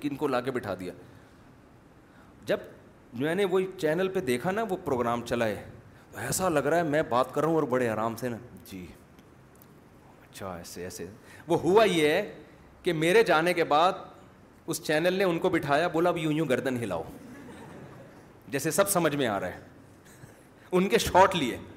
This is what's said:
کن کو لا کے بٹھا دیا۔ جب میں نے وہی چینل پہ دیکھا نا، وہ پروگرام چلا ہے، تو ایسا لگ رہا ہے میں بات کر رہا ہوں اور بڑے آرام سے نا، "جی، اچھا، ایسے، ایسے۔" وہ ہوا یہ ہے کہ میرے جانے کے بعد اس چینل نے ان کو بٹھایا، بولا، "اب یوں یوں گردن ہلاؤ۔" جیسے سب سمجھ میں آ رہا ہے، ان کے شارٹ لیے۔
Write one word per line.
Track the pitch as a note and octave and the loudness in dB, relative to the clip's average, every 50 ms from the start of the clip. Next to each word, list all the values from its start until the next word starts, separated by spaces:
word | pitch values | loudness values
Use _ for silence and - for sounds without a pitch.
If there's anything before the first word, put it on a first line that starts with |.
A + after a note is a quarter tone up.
کن | - D3 C#3 | -6 -6 -4
کو | C3+ D3+ C#3 | -4 -2 -2
لا | C3 B2 | -2 -2
کے | B2 C3+ | -2 -2
بٹھا | B2+ B2 A2+ G#2 F#2 F2+ | -4 -4 -4 -4 -6 -6
دیا۔ | F#2 F2+ - - - - - - - - - - - - - - - - - - - - - - - - - - - - - - - | -8 -10 -12 -12 -18 -20 -20 -20 -20 -20 -20 -20 -20 -20 -20 -20 -20 -20 -20 -20 -20 -20 -20 -20 -20 -20 -20 -20 -20 -20 -20 -18 -6
جب | G#2+ F#3+ A3 - - - - - - - - - - - | -4 -4 -4 -4 -14 -18 -20 -20 -20 -20 -20 -20 -16 -8
میں | A#2+ C3+ D#3 E3 | -4 -2 -2 0
نے | F#3+ G3+ | 0 0
وہی | F#3 E3+ F#3+ F#3+ F#3 - - | 2 2 0 0 -2 -4 -2
چینل | D#3+ D3+ D#3 F3 F#3+ F#3+ | 0 0 0 2 0 0
پہ | F#3+ G3 | -2 -2
دیکھا | F#3 - B2 B2 - F3+ | 0 0 -2 0 0 -2
نا، | F#3+ G#3+ A3+ G#3 | -2 -2 -2 -4
وہ | F#3+ F3+ - | -4 -6 -2
پروگرام | C#3+ C3+ A#2+ A#2+ A#2 A#2+ A#2+ A#2 | -2 -2 0 0 0 0 -2 -2
چلا | - B2+ A#2+ A#2 | -4 -2 0 0
ہے، | A2 G2+ F#2 - - - - - - - - - - | 0 -2 -4 -8 -14 -18 -20 -20 -20 -20 -20 -20 -18
تو | - - | -12 -10
ایسا | A2 C3 - - F#3 F#3 | -6 -4 -2 0 0 2
لگ | D#3+ D3 | 2 2
رہا | B2+ C#3+ D#3 | 2 2 2
ہے | E3+ | 2
میں | F3 D#3 C#3 D#3 D#3 - | 2 2 0 0 0 2
بات | A2+ B2 B2+ - - | 2 2 2 2 0
کر | D3 | 0
رہا | D3 D#3 | 0 2
ہوں | E3 | 2
اور | D#3 | 2
بڑے | D3+ C3+ B2 B2+ B2+ A#2 | 2 2 2 2 2 0
آرام | A2 G#2+ A2 A#2 A2+ | 0 0 -2 -4 -4
سے | A2 B2+ B2 | -4 -6 -6
نا، | A#2 G#2 - - - F#2 - | -6 -8 -12 -16 -20 -20 -18
"جی، | - G2 F#2 F2+ D#2+ - - - - - - - - - - - - - - - - - - - - - - - - - - | -16 -14 -14 -14 -14 -18 -20 -20 -20 -20 -20 -20 -20 -20 -20 -20 -20 -20 -20 -20 -20 -20 -20 -20 -20 -20 -20 -20 -20 -20 -20
اچھا، | - - - - G#2 F#2+ F2+ | -20 -20 -14 -12 -10 -10 -10
ایسے، | E2+ F2 - - F2 F2 | -10 -12 -14 -12 -10 -10
ایسے۔" | F#2 - - E2+ F2+ G#2 - - - - - - | -10 -10 -10 -12 -12 -14 -18 -20 -20 -20 -20 -2
وہ | - E3 D3+ | 0 0 2
ہوا | - D#3 F#3 A3 A3+ | 2 4 6 6 6
یہ | G#3 F3+ E3 D3+ D3 | 6 4 4 2 2
ہے | D#3 F#3 G#3+ - - - - - - - - - - - | 2 0 -2 -4 -10 -16 -20 -20 -20 -20 -20 -20 -20 -6
کہ | - F3+ | -4 -4
میرے | E3+ D#3 D#3 E3+ F#3 A3+ | -2 0 2 4 6 6
جانے | A3+ - E3 D#3 E3 F3 | 6 6 4 4 4 2
کے | F3+ E3+ D#3+ | 2 2 2
بعد | C#3 C#3+ D3+ E3+ F#3 F#3+ - - - - - - - - - - - - - - | 2 4 4 4 4 2 -2 -10 -16 -20 -20 -20 -20 -20 -20 -20 -20 -20 -18 -8
اس | - D#3 - | -8 -8 -6
چینل | - - D#3 D3+ E3 F3+ | -2 0 0 2 2 2
نے | F#3 F#3+ G3+ | 2 2 2
ان | F#3 E3+ E3 | 2 0 2
کو | - F3+ | 0 2
بٹھایا، | D#3+ D#3+ - C#3+ C#3+ D3 E3+ F3 | 0 0 0 2 2 2 2 2
بولا، | D#3+ D#3+ E3+ F3+ | 0 2 2 2
"اب | E3+ E3 | 2 2
یوں | D#3 D#3 | 0 0
یوں | D3+ D3+ D#3+ C3+ | 0 0 2 2
گردن | B2+ A#2+ A#2 C3+ B2+ | 0 0 0 -2 -2
ہلاؤ۔" | A#2+ A#2 G2+ F2+ E2 D#2+ - - - - - - - - - - - - - - - - - - - - - - - - - - - - - | -2 -4 -4 -4 -6 -6 -10 -14 -18 -18 -18 -18 -18 -18 -18 -18 -18 -18 -18 -18 -18 -18 -18 -18 -20 -20 -20 -20 -20 -20 -20 -20 -20 -14 -6
جیسے | A#2 C#3 C#3 D#3+ | -6 -4 -2 0
سب | D3+ - G3+ G3+ | 2 2 2 2
سمجھ | - F3+ E3+ D#3 C#3+ | 2 2 2 2 2
میں | C#3+ C3+ | 2 0
آ | A2+ G2+ G2 | 0 0 -2
رہا | F#2 F2+ | -4 -6
ہے، | E2+ - - - - - - - - - - - - - - - - - - - - - - - | -8 -10 -16 -20 -20 -20 -20 -20 -20 -20 -20 -20 -20 -20 -20 -20 -20 -20 -20 -20 -20 -20 -10 0
ان | - F3+ F#3 G3 | 2 2 2 4
کے | A#3 G#3+ | 2 2
شارٹ | - - - F3 F#3+ F#3+ F#3 | 0 4 6 8 8 8 6
لیے۔ | F3 C#3+ A#2 G2 F2+ - - - | 0 -2 -2 -4 -6 -10 -16 -18